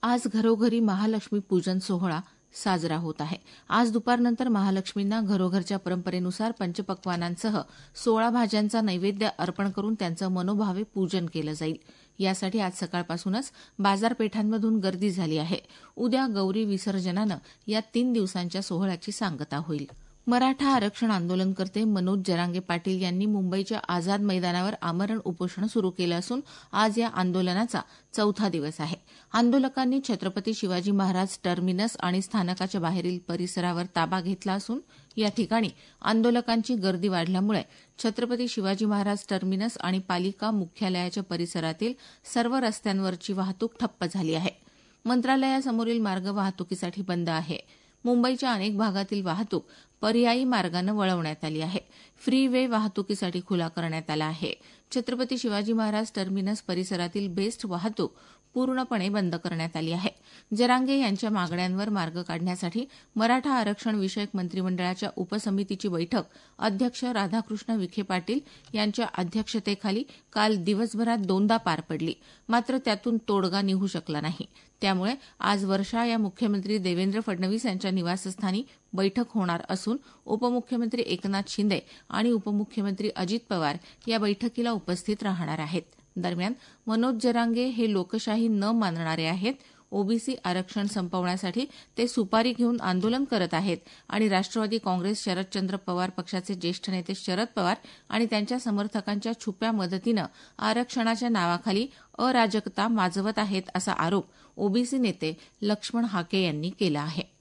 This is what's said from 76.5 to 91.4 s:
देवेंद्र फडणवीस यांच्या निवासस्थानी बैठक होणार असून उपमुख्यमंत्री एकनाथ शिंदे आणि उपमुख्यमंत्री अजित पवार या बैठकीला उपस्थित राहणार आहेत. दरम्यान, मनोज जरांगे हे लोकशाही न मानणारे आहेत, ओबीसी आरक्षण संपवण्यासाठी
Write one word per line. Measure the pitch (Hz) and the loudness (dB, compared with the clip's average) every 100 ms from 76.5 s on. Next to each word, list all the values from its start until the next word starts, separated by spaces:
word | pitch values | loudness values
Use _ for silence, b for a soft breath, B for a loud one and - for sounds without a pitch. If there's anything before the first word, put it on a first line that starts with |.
| 202 196 214 | 0 0 0
देवेंद्र | 185 175 190 202 | 2 2 2 0
फडणवीस | 220 180 185 220 247 | -2 -2 0 0 -2
यांच्या | 185 196 | -2 0
निवासस्थानी | 185 170 185 190 185 196 190 277 B _ | 0 0 -2 -4 -4 -2 -2 -4 B _
बैठक | 185 196 196 240 | 0 0 2 -2
होणार | 220 185 170 - | 0 0 0 -2
असून | 185 - 262 B B - | -4 -2 -4 B B -4
उपमुख्यमंत्री | 214 247 247 240 247 233 240 - | -2 0 0 -2 -2 -2 -2 -2
एकनाथ | 180 196 196 202 | -2 -2 -2 -4
शिंदे | - 208 180 - B B | 0 2 0 -4 B B
आणि | - 226 | 0 2
उपमुख्यमंत्री | 233 196 208 208 - 202 190 208 - | 2 0 -2 -2 -2 -2 -2 -4 -2
अजित | 185 226 - | -2 -2 -2
पवार | 185 156 156 B B - | 0 0 -2 B B -2
या | 226 | 0
बैठकीला | 208 202 240 - 233 | 2 0 -2 -2 -2
उपस्थित | 220 - 180 - 214 | -2 -2 -4 -2 -2
राहणार | 214 185 160 160 | 0 -2 -2 -4
आहेत. | 151 175 - _ _ - | -2 -4 -6 _ _ -6
दरम्यान, | 180 175 185 254 B B - | -4 -2 -2 -4 B B -2
मनोज | 220 247 233 | 0 2 2
जरांगे | 247 226 214 233 247 | 2 2 2 0 0
हे | 233 226 | 0 2
लोकशाही | 202 180 220 226 220 233 | 2 0 -2 0 0 2
न | 214 | 2
मानणारे | 202 233 208 165 165 160 160 | 2 2 2 0 -2 0 0
आहेत, | 180 202 269 B B B | 0 -2 -4 B B B
ओबीसी | 196 196 233 - 262 | -2 0 0 0 -4
आरक्षण | 185 180 185 - 202 | -2 -2 -2 -2 -2
संपवण्यासाठी | 208 175 185 180 185 | -2 -2 0 0 0